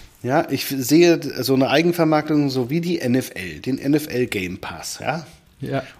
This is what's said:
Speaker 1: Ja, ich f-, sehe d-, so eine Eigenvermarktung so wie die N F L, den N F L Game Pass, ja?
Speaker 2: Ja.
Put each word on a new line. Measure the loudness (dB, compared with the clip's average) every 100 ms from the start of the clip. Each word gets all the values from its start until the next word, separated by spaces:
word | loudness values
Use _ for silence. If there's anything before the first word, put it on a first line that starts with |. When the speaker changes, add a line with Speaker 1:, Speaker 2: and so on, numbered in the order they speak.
| -16 _
Speaker 1:
Ja, | -2 -2 0
ich | -4 -4
f-, | -6
sehe | 2 6 6 4
d-, | 0 -4
so | 0
eine | 2 4
Eigenvermarktung | 4 4 2 2 2 2 0 0
so | 0 -2
wie | -2
die | -2 -2
N | 0 0
F | 0 -8
L, | -10 -8
den | -4 -2
N | 2
F | 0 0
L | -2 -2
Game | -2 -6 -8
Pass, | -12 -12 -12 -8
ja? | -6 -6 -8 -20 _ _
Speaker 2:
Ja. | -8 -6 -8 -12